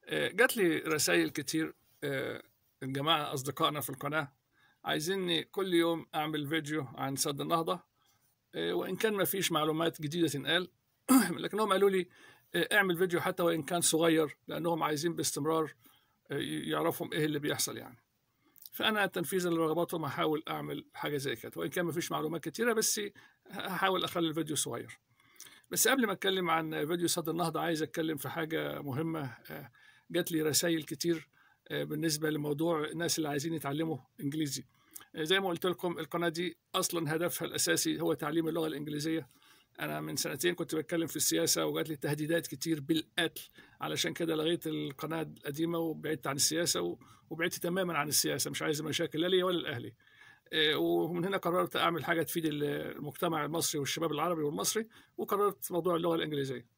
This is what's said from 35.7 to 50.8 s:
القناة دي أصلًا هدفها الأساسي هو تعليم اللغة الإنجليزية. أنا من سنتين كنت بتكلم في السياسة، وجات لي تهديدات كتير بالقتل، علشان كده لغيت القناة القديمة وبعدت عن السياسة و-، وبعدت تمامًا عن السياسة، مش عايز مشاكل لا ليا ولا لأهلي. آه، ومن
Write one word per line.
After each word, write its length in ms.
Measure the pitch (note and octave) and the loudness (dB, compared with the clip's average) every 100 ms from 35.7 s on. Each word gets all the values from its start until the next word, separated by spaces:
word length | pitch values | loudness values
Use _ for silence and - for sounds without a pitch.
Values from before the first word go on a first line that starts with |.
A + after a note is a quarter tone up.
| F3 F3+ E3 | 0 -2 -2
القناة 300 | D#3+ E3+ E3+ | -2 0 0
دي 280 | D#3+ F3 - _ | 0 -4 -6 _
أصلًا 420 | F#3 F3+ E3+ D#3 D#3+ | -2 0 0 0 0
هدفها 320 | E3+ - D#3+ | 0 -2 -4
الأساسي 520 | D3+ D#3 E3 D#3+ D#3 | 0 2 4 2 0
هو 140 | E3 | 0
تعليم 340 | D#3 D3+ D#3+ D#3+ | 0 2 2 2
اللغة 180 | E3 D#3+ | 0 -2
الإنجليزية. 640 | D#3 D3+ D3 D#3 D#3+ D#3 _ _ - _ - | -2 -4 -4 -2 -2 -4 _ _ -20 _ -8
أنا 200 | D3+ D3+ | -6 -4
من 160 | D#3 D3+ | -4 -4
سنتين 380 | D#3+ D3+ F3 | -4 0 0
كنت 200 | F3 E3 | 0 -2
بتكلم 320 | D#3+ - E3+ D#3+ | -2 -2 -2 -2
في 100 | D#3 | 0
السياسة، 500 | - E3 E3 E3+ D#3 | 2 2 4 2 2
وجات 220 | D3+ D#3 | 0 -2
لي 80 | D3+ | -2
تهديدات 500 | D3+ D3+ D3+ E3+ E3 | -2 -2 0 0 -2
كتير 340 | C#3 E3+ D#3+ | -6 -2 -2
بالقتل، 640 | C#3 D#3+ - - E3 - - - - - | 2 0 0 -2 -2 -4 -16 -20 -20 -8
علشان 320 | D3+ D3+ E3 | -6 -2 -2
كده 220 | - E3+ D#3 | 0 -2 0
لغيت 300 | D#3 F3 D#3+ | 0 0 -2
القناة 560 | D#3 D3+ C#3 D3+ E3 | -4 -6 -6 -6 -4
القديمة 560 | D3+ - - C#3+ E3 E3+ | -6 -8 -10 -2 0 0
وبعدت 480 | E3 D3+ D#3 D#3 D3 | -2 -2 -4 -4 -2
عن 100 | C#3+ | 0
السياسة 440 | - D#3 F3 F3+ | 2 2 0 0
و-، 180 | F3 F3 - - _ | -2 -4 -12 -20 _
وبعدت 240 | D#3+ E3+ | -4 -2
تمامًا 440 | - F3 F3+ F3+ D#3+ | -2 -2 0 0 0
عن 100 | D3+ | 2
السياسة، 420 | C3 D#3 C#3+ D3+ | 2 2 0 -2
مش 120 | C#3+ | -2
عايز 200 | D#3 D3+ | -2 -2
مشاكل 380 | D#3 C#3 E3 D3+ | -2 -2 -2 0
لا 60 | F3 | 2
ليا 180 | F#3 | 4
ولا 140 | F3+ F3 | 4 0
لأهلي. 340 | C#3+ A#2+ A#2 - _ - - - _ | -2 -6 -8 -14 _ -20 -20 -20 _
آه، 240 | D#3+ D3+ | 2 2
ومن 480 | D3 | 4